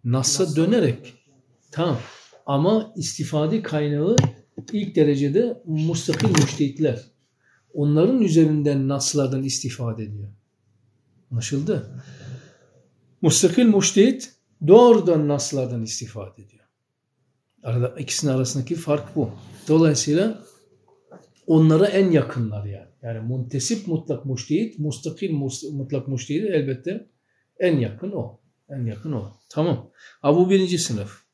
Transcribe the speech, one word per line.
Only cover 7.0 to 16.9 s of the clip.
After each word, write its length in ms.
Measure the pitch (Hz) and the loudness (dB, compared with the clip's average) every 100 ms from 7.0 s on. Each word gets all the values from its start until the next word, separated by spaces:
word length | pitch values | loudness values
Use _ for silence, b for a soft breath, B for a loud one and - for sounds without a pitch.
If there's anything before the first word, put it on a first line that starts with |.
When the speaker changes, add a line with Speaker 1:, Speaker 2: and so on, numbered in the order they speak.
| - _ _ _ _ _ _ | -12 _ _ _ _ _ _
Speaker 1:
Onların 480 | - 147 151 196 262 | -2 0 4 2 2
üzerinden 680 | 196 156 160 151 147 139 135 | 4 4 4 2 0 0 0
naslardan 540 | 139 - 147 135 135 | -2 -2 0 0 -2
istifade 600 | 135 - 123 - 117 110 | -4 -6 -8 -6 -6 -6
ediyor. 260 | 107 104 101 - _ _ _ _ _ _ _ _ _ | -10 -10 -14 -18 _ _ _ _ _ _ _ _ _
Anlaşıldı? 720 | 117 - 139 160 190 - B B B B 127 B B B B _ _ _ _ | -8 -4 -4 -2 -4 -6 B B B B -18 B B B B _ _ _ _
Mustakil 420 | 165 - 180 175 | 2 4 4 4
müştehit 680 | 240 202 - - 226 262 - _ _ _ 151 | 4 4 4 4 4 4 -10 _ _ _ 8
doğrudan 600 | 214 247 220 175 160 147 | 10 10 6 4 2 2
naslardan 540 | 143 - 139 123 120 | -2 -2 -4 -4 -4
istifade 600 | 110 - 104 110 92 - | -6 -8 -10 -14 -14 -18
ediyor. 220 | 101 107 _ _ _ | -20 _ _ _ _